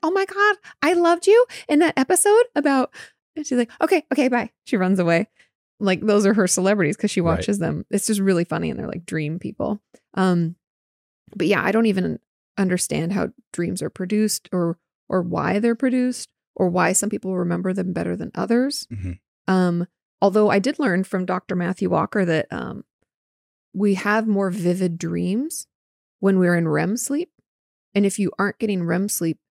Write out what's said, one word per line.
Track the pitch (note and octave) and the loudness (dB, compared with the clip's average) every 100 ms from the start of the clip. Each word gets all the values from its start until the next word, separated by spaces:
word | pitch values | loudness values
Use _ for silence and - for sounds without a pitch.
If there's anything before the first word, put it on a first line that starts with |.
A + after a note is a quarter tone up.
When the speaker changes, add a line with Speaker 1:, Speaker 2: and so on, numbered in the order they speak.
Speaker 1:
"Oh | D#4+ | -2
my | F#4+ | 0
God, | F#4+ F#4+ G#4 F#4+ - - | -2 2 2 0 -6 -2
I | C#4+ | 0
loved | F4 E4+ F4 F#4+ | 4 4 4 6
you | A#4 B4 - - | 6 4 -2 0
in | D4+ | 4
that | E4 - | 4 2
episode | C4 - G#4 A4 B4 | 2 2 4 4 4
about," | - D4 C4+ - - - _ _ D#4 | 0 2 2 0 -6 -20 _ _ -12
and | D4+ | -2
she's | B3 | -2
like, | A#3 - | -2 -4
"Okay, | D#4 E4+ - | 0 0 0
okay, | C#4 B3+ | 0 2
bye." | A#3+ G#3+ _ | 0 -4 _
She | - G#3 | -4 0
runs | F#3 F#3+ | 2 2
away. | E3+ E3+ G#3+ _ _ _ _ - | 2 2 0 _ _ _ _ -4
Like, | G3+ F#3 | -2 0
those | G#3+ G#3 | 2 4
are | G3 | 4
her | G#3 F#3 | 4 2
celebrities | - F#3+ G#3 D3+ G3+ | 2 2 2 0 0
'cause | G#3 | -2
she | F#3+ | 0
Speaker 2:
Right. | E3 F3 | 0 0
Speaker 1:
watches | - G3+ | -2 -2
them. | D#3+ D3 - | -2 -6 -4
It's | G3 - | -4 -2
just | G3+ | 0
really | F#3+ E3+ | 2 0
funny, | F3 - - | 0 -4 -4
and | G3 | -6
they're, | - | -8
like, | E3+ | -10
dream | E3+ D#3 D3 E3+ | -6 -6 -4 -6
people. | - - - G#3 _ _ _ | -8 -6 -6 -6 _ _ _
Um, | - F#3 F3 E3 - _ _ _ _ _ _ _ G3 | -2 2 2 0 -6 _ _ _ _ _ _ _ -4
but | D#3+ | 0
yeah, | G3 | 0
I | D#3 | 2
don't | G#3+ A3+ | 2 2
even | F#3+ F3 - _ _ _ - | 0 -2 -6 _ _ _ -2
understand | F#3 F3+ - - E3 | 0 0 -2 -4 -2
how | F#3+ - - _ | -2 -4 -6 _
dreams | - F3 F#3 | -6 -6 -4
are | D#3 | -6
produced | - F3+ G#3 G#3+ - - | -8 -4 0 0 -2 -6
or, | F3+ E3+ E3 _ _ - | -2 -2 -4 _ _ -4
or | F#3 | -4
why | F3 E3+ E3+ G3+ | -2 -4 -2 0
they're | A#3 | 0
produced | A#3 C4 B3+ B3+ - - _ _ | 0 0 0 -2 -4 -12 _ _
or | - F3+ | -2 0
why | F3+ F3 | 0 0
some | F#3 G#3 | 0 -2
people | G3+ F#3 F#3 | -4 -4 -2
remember | F3 E3+ F#3 | -2 -2 -2
them | F#3+ F3+ | -2 -4
better | F3 F3 F3 | -4 -4 -6
than | - | -8
others. | - F#3 A#3+ C4+ - - | -6 0 0 0 -4 -10
Speaker 2:
Mm-hmm. | G#2 F2+ F2+ _ _ - | -10 -8 -10 _ _ 0
Speaker 1:
Um, | F#3 F3+ E3+ F3 _ _ - | 2 2 0 -4 _ _ -2
although | G3 G#3 G#3 | 2 4 4
I | G3+ | 2
did | B3 D4+ | 0 0
learn | B3+ F3+ | 0 0
from | F#3+ F#3 F#3 | 0 -4 -2
Doctor | F3+ - F3+ | -4 -4 -4
Matthew | F3 F#3 F3+ | -4 -2 -2
Walker | D#3+ - G#3 | -2 0 0
that, | F3 D#3+ - | 0 0 -2
um, | - - - - _ _ _ _ _ _ _ _ | -8 -10 -12 -16 _ _ _ _ _ _ _ _
we | F#3 G3+ | -2 0
have | F#3 G#3 A3 A3 | 0 0 0 0
more | G3 F#3+ | 0 0
vivid | G3 F3 F3+ F3+ E3+ | 0 -2 0 -2 -4
dreams | E3+ F3 F3+ G#3+ D#4 - - _ _ _ _ - | -6 -4 -2 -2 -4 -8 -14 _ _ _ _ -4
when | G3 F#3+ | 0 2
we're | F3 F3 | 4 2
in | D#3+ | 0
rem | D3+ F3+ A#3 | 0 -2 -4
sleep | - C#4+ F4 _ _ _ _ _ _ | -4 -6 -6 _ _ _ _ _ _
and | G#3 G3 | 0 0
if | G#3+ | 0
you | F#3 - | -2 -2
aren't | G3+ - | -4 -2
getting | G#3+ F#3+ | -4 -2
rem | E3 F3 G3+ | 0 -2 -2
sleep, | - E3 - _ | -2 -4 -4 _